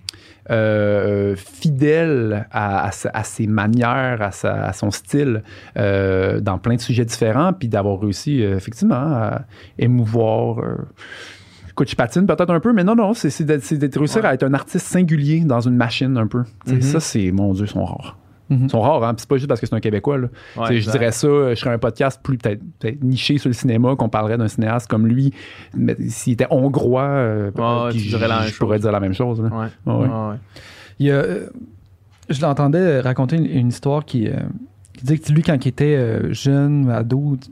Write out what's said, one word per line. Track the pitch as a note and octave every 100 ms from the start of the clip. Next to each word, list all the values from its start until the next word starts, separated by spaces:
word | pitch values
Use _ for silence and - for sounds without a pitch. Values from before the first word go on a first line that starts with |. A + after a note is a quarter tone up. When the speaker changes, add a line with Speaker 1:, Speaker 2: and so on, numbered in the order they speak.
| - - - - -
Speaker 1:
euh, | A2+ G#2+ G#2+ G#2 G#2 G2 G2+ G2+ F#2+
fidèle | - - D#3+ C3+ D3 D#3+ E3 C3+ A2 G#2 -
à, | A2 G#2 G2 F#2
à |
sa, | - -
à | A2
ses | A2 - G#2+
manières, | G#2+ G#2+ A#2+ A#2 C3 C3 A#2
à | G2+
sa, | - G#2 G#2
à | G2+
son | - G#2
style, | - - C#3+ C#3+ A2 - - - -
euh, | G2+ G2 F#2+ F#2+ F#2+ G#2+
dans | G#2 F#2
plein | A#2 A#2
de |
sujets | - A#2+ A#2
différents, | - A2+ A#2 F#3
puis | F3+ A#2
d'avoir | G#2+ G2+ F#2+
réussi, | G#2 F#2+ D3+ C#3
euh, | G2+ F#2+
effectivement, | A2 - G#3+ B2+
à | D3 B2+ G#2+ - - - - -
émouvoir, | A#2+ B2 A2 A#2 A2 A2+ A#2+ A2+
euh, | - - - - - - - - - - -
écoute, | - C3+
je | -
patine | B2+ F3 F#3+
peut-être | D3+ F3+
un | E3+
peu, | A3+
mais | A3
non, | F3+ A#3
non, | G3+
c'est, | A#3 D3+
c'est | -
d'être, | D3+ D3+
c'est | - D3+
d'être | C#3+ C3+
réussir | D3 A3
Speaker 2:
Ouais. | G3+
Speaker 1:
à |
être | C3+
un | C3+
artiste | C#3 - F3+ -
singulier | F3+ F3 D#3 C#3+ D#3+
dans | D#3+ A#2+
une | A#2+ B2
machine | A#2 - C3 B2
un | A2
peu. | B2 B2 - B2+
Tu |
sais, | B2+
Speaker 2:
Mhm. |
Speaker 1:
ça, | C3 D#3+
c'est, | - A2+ F#2
mon | F#2+ G2+
Dieu, | F#2+ G#2
ils |
sont | F#2+ F#2
rares. | - - - _ - -
Speaker 3:
Mhm. | C3
Speaker 1:
Ils | C3
sont | A#2
rares, | A#2+ D3+
hein, | A#2
puis | A2+
c'est | -
pas | C3+
juste | C#3+
parce | A#2+
que | A#2+
c'est | A2+
un |
Québécois, | A2+ G#2 C#3+ C#3
là. | B2 - - A#2
Speaker 2:
Ouais, |
Speaker 1:
Tu | A#2
sais, |
je | A#2
Speaker 2:
exact. | A2
Speaker 1:
dirais | A2+ A#2
ça, | A2+ D3
euh, | C#3+ C3
je | A2+
serais | C3
un | A#2
podcast | A#2+ - C#3 -
plus | - B2+
peut-être, | A2 G#2 - -
peut-être | A2+ C#3+
niché | C3 B2+ - D3
sur | C3+
le |
cinéma | A#2 C3 A2+ B2 C3+
qu'on | A2+
parlerait | A2 G#2+ A#2
d'un | A2
cinéaste | - A2 A#2+ -
comme | A2 A2+
lui, | B2 C#3 - - - - -
mais | A#2+ A#2 A#2+
s'il | - -
était | A#2 B2+
hongrois, | C3+ C3+ C#3 A#2+ B2+
euh, | C#3 C#3 A#2 G#2+ G#2
Speaker 2:
Ouais, | G#2+ A#2 A#2+ A#2+
ouais, |
Speaker 1:
puis | A#2
Speaker 2:
tu | G2+
dirais | A2+ A2+
la | A2+
même | A2
Speaker 1:
je | -
pourrais | A#2 G#2+
Speaker 2:
chose. | G#2+
Speaker 1:
dire |
la | G#2
même | F#2+
chose, | F#2+ B2 A2+
là. | A2
Speaker 2:
Ouais. | A2 A2+ - -
Speaker 1:
Ouais, | A#2
ouais. | A2+
Speaker 2:
Ouais, | A2+ G#2+
ouais. | A2+ - - - - - -
Speaker 3:
Il | C#3+
y |
a, | C#3
euh, | F#3 - - - - - - _ _ _ -
je | C#3
l'entendais | D#3 C3+ C#3+ E3+ F#3 C3+
raconter | B2+ B2+ C3 E3
une, | D3
une | C3+ A#2+
histoire | A#2+ C#3 D3
qui, | D3 B2+ G#2+
euh, | - - - B3+ - - -
qui | B2+
disait | D3+
que | -
lui, | D3+
quand | E3+ C#3
il | C3
était, | - D3+ C#3+
euh, | A#2 A2 -
jeune, | - C#3 C#3 C#3+ D3 C3
ado, | A2+ A#2 C3 D3 C3 -